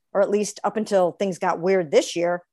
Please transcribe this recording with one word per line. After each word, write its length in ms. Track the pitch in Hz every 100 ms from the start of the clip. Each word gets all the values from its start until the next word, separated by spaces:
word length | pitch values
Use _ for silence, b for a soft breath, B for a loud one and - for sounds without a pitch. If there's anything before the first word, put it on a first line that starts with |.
| _
or 80 | -
at 80 | 202
least 300 | 208 202 -
up 120 | - 220
until 380 | 214 196 180
things 260 | - 196 170
got 220 | 185 165
weird 300 | 170 190 165
this 240 | 196 - 170
year, 280 | 170 175 -